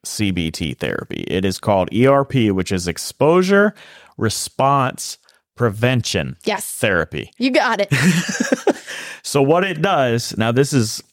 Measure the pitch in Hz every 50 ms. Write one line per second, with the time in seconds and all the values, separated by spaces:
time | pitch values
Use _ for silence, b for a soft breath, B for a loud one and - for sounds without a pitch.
0 | - - - - 107 98 92 87 85 80 80 - 87 78 - - - 65 - -
1 | - - - - - - - 92 95 98 92 - - - 104 95 90 - - 104
2 | 123 135 139 139 135 - - 135 113 107 98 95 92 - 101 92 85 87 85 -
3 | - - - - 139 147 165 185 185 180 202 202 202 208 208 B B B B B
4 | B B B - 127 113 - - - - - - 135 135 143 143 135 123 - -
5 | - - - - b b b b b _ _ - 123 117 98 107 117 123 131 123
6 | 117 - - 95 76 65 65 - - - 208 190 - - - - - 113 98 85
7 | 80 - - 76 57 - _ - 240 269 254 302 - 247 226 196 202 190 - 131
8 | 131 180 165 170 180 - - - 240 - - - - - B B B B B B
9 | B B B B - - - 143 139 139 156 175 185 196 180 151 156 202 190 156
10 | 135 123 117 117 - - - - 110 113 120 123 143 143 - 135 113 107 - -
11 | - _